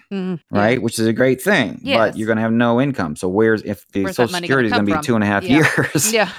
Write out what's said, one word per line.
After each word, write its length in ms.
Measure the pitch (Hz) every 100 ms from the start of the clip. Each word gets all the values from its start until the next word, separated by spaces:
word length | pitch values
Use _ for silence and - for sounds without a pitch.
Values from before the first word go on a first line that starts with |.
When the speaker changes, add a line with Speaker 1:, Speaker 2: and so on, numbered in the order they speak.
| -
Speaker 1:
Mm, 300 | 196 185 175 -
yeah. 80 | 101
Speaker 2:
right? 220 | 107 127
Which 180 | 113 -
is 80 | 113
a 60 |
great 300 | 113 127 127
thing, 360 | 185 190 104 -
Speaker 1:
Yes. 160 | - 262
Speaker 2:
but 180 | 113 -
you're 80 | 110
gonna 120 | 110
have 100 | 113
no 300 | 117 120 117
income. 340 | 143 127 85
So 140 | 73 92
where's, 320 | 98 113 110
if 220 | - 104 _
the 120 | 98
Speaker 1:
Where's 120 | 95 -
that 60 |
Speaker 2:
Social 100 | 123
Speaker 1:
money 140 | 180 175
Speaker 2:
Security 240 | 135 113
Speaker 1:
gonna 60 | 220
Speaker 2:
is 20 |
gonna 0 |
Speaker 1:
come 80 | 101
Speaker 2:
be 60 |
Speaker 1:
from? 100 | 98
Speaker 2:
two 100 | 147 113
and 60 |
a 40 | 104
half 180 | 101
Speaker 1:
Yeah. 120 | 92 147 151 -
Speaker 2:
years, 360 | 131 151 214
Speaker 1:
Yeah. 160 | 226 190